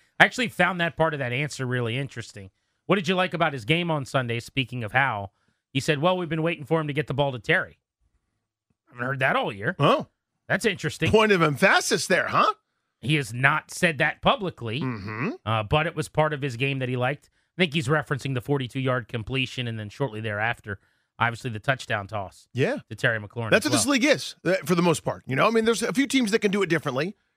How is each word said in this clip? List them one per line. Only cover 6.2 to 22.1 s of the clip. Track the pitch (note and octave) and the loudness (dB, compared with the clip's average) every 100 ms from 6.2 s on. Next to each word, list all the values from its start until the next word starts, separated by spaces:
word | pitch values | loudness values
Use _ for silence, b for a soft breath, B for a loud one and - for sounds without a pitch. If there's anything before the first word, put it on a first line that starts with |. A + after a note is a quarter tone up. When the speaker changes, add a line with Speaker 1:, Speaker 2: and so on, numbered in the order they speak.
| E3+ | -2
Speaker 1:
been | D#3+ | -2
waiting | D#3+ E3 | -2 -4
for | D3 D#3+ | -2 -2
him | D3+ | 0
to | |
get | C#3+ C#3+ | -4 -4
the | |
ball | C#3 C#3+ | -2 -2
to | B2 | -2
Terry." | - F3 G2+ - _ _ _ _ _ _ _ _ _ _ _ | 0 0 -2 -12 _ _ _ _ _ _ _ _ _ _ _
I | |
haven't | A#2+ B2 | -6 -4
heard | C3+ | 0
that | C3+ B3 | 2 2
all | G#3 | -2
year. | G2+ A2+ F#3 | -4 -4 2
Speaker 2:
Oh. | D3 C#4+ - _ _ _ - | 4 4 0 _ _ _ -4
Speaker 1:
That's | D#3 | 0
interesting. | G#3+ F3 D3+ - D3+ | 0 -2 -4 -2 4
Speaker 2:
Point | G#3+ G#3+ | 4 6
of | F#3+ | 4
emphasis | D#3+ C#3 G3 E4+ - F#3+ - | 4 4 4 4 2 0 2
there, | F3 A2 | 0 2
huh? | D3+ C#4+ G#4 _ _ _ _ | 2 2 0 _ _ _ _
Speaker 1:
He | A#2 D3+ | -2 0
has | A2+ | -2
not | A#2+ C3+ D3+ - | 2 2 2 -2
said | - F3 C#3 | 0 0 2
that | D3+ - | 0 2
publicly, | F#3 C4 F#3 - A#2 A#2+ | 0 2 -2 -6 -6 -4
Speaker 2:
Mm-hmm. | C3 A2 G2+ G#2+ F3 F4+ | -4 -6 -8 -4 -4 -4
Speaker 1:
uh, | G#3 A2+ | -2 -2
but | G#2+ D3+ D#3 | 2 0 0
it | |
was | D#3 D3 | -4 -4
part | - D3+ | 0 0
of | D3 | 0
his | C#3 A#2 | -6 -4
game | C#3 C#3 | -2 -2
that | B2+ | -4
he | B2+ | -2
liked. | B2+ C#3+ _ _ _ - | -2 -4 _ _ _ -2
I | |
think | F3+ | 0
he's | D#3+ B2+ | 0 0
referencing | D3+ C#3+ C#3 C#3 | 0 0 -4 -4
the | B2+ | -4
forty-two | - C#3+ B2+ C3+ | -2 -2 -2 -4
yard | C3 B2+ A2+ | -2 -2 -4
completion | A#2+ A2 C3 B2+ - A#2+ | -8 -4 -4 -4 -6 -6
and | A2+ | -6
then | G#2 | -8
shortly | - C3+ G#2+ | -6 -6 -4
thereafter, | A2 G#2 A2+ A#2+ A2 G2 _ _ _ - | -6 -2 -2 -2 -6 -10 _ _ _ -2
obviously | A#2 A#2 C3 | -2 -2 -8
the | G#2+ | -6
touchdown | - C3 - A2 | -2 -2 -2 -6
toss | G2 | -4